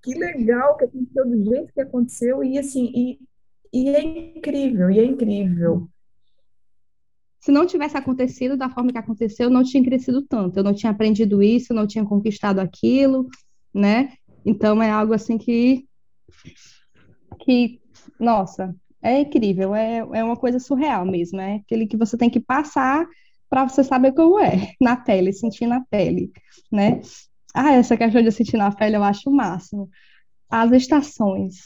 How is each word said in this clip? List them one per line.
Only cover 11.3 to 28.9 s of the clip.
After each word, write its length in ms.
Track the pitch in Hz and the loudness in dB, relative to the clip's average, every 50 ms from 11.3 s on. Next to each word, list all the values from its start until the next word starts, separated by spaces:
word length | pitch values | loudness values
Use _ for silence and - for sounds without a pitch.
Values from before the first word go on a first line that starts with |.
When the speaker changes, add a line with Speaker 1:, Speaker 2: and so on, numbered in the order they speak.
| 202 196 202 | 4 4 4
Speaker 2:
isso, 280 | 214 233 240 247 - | 4 4 2 0 -2
eu 40 | 240 | -2
não 100 | 220 214 | -2 -2
tinha 160 | 208 - 220 208 | -2 -2 -4 -4
conquistado 520 | 208 208 202 208 226 202 - - 208 190 190 | 0 0 0 0 -2 -6 -2 -2 -2 0 0
aquilo, 680 | 190 170 - - - 226 247 269 277 269 262 262 254 254 - _ _ _ _ _ _ _ | -2 -4 -6 -2 0 2 4 4 4 2 2 0 -4 -6 -10 _ _ _ _ _ _ _
né? 420 | - 196 202 202 214 233 277 269 - _ _ _ _ _ - | -2 0 2 2 2 2 0 -2 -6 _ _ _ _ _ -2
Então 380 | 240 214 202 - 214 214 220 | -2 -2 2 2 2 2 2
é 80 | 226 220 | 2 0
algo 240 | 214 214 214 220 226 | 0 0 0 0 0
assim 240 | 208 214 - 226 | -2 -2 -4 -4
que, 480 | 220 220 - 233 233 240 254 262 254 - _ _ _ _ _ _ _ _ - _ _ _ - - _ - - _ _ _ _ _ _ _ - - _ _ _ - - | -4 -2 -2 0 2 4 2 2 0 -2 _ _ _ _ _ _ _ _ -20 _ _ _ -20 -20 _ -20 -20 _ _ _ _ _ _ _ -20 -20 _ _ _ -20 -6
que, 400 | - - 254 247 240 226 - - _ _ _ - _ - _ - | 0 0 2 2 2 -2 -4 -12 _ _ _ -20 _ -20 _ -4
nossa, 560 | 226 240 226 202 190 175 - - 190 185 175 - _ _ _ _ - | -2 0 0 0 -2 -4 -8 -10 -10 -10 -10 -14 _ _ _ _ -2
é 160 | 226 247 277 | 0 0 0
incrível, 520 | 294 285 - 294 220 196 190 180 190 190 208 | 0 0 0 0 0 0 0 -2 -2 -2 -2
é, 220 | 214 220 220 233 233 | -2 -4 -4 -4 -6
é 240 | 220 - - 220 226 | -8 -6 -6 -4 -4
uma 120 | 226 233 | -4 -4
coisa 240 | 233 - 247 247 254 | -2 -2 -2 -2 -4
surreal 460 | 247 - 285 254 302 302 247 190 180 | -4 -4 -2 -2 0 -2 -2 -2 -2
mesmo, 340 | 190 185 170 175 175 190 190 | -4 -4 -4 -6 -6 -8 -8
é 160 | 190 196 208 | -8 -6 -8
aquele 300 | 208 - _ 226 226 220 | -8 -6 _ -4 -4 -4
que 100 | 208 - | -4 -2
você 200 | 220 226 214 - | -2 -2 -2 -2
tem 120 | 233 240 240 | 0 0 0
que 100 | - 233 | 0 0
passar 680 | - - 262 285 294 294 - 294 262 262 269 311 339 339 - _ _ _ _ _ _ _ | -4 -2 -4 -4 -4 -4 -4 -2 0 0 0 -2 -2 -6 -10 _ _ _ _ _ _ _
pra 180 | 269 262 269 | -2 0 0
você 160 | 254 - - 269 | 2 2 0 2
saber 300 | 269 269 254 254 269 269 | 2 2 4 4 4 4
como 260 | 302 320 330 370 427 | 6 6 6 6 6
é, 340 | 392 - - 185 202 - - | 4 2 2 0 -2 -4 -2
<laughs> 40 | _ | _
na 140 | 262 233 247 | 2 2 2
pele, 360 | 247 - - 202 185 185 190 196 | 0 0 0 2 2 2 0 -2
sentir 340 | - 233 226 208 - 233 | -4 -6 -8 -6 -4 -4
na 140 | 233 240 254 254 | -2 -2 -4 -4
pele, 460 | _ - 208 175 165 170 180 180 - _ - _ _ _ - _ _ | _ -2 0 0 0 0 -2 -4 -6 _ -20 _ _ _ -20 _ _
né? 300 | 220 202 202 214 - - - - - - _ _ _ _ _ - _ | -2 2 2 2 0 -2 -6 -16 -20 -20 _ _ _ _ _ -8 _
Ah, 200 | - 262 302 277 | 0 4 6 6
essa 240 | 247 240 - 233 | 6 6 4 2
questão 240 | 226 233 226 208 247 | 2 2 2 4 4
de 100 | 233 226 | 4 4
sentir 240 | 214 - 233 - - | 2 0 -2 -2 0
na 160 | 220 202 202 | 0 0 0
pele 240 | 202 - 220 214 | 0 0 -2 0